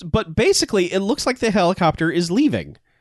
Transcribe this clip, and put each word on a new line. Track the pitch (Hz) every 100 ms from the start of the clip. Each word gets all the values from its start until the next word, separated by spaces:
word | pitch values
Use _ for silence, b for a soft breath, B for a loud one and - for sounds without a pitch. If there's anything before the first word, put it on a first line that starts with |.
but | 175 220 165
basically, | 160 359 381 330 196 180
it | 190
looks | 196 277
like | 247 254
the | 226
helicopter | 202 175 190 170 - 165
is | 160 170
leaving. | 202 294 107 73 - _ _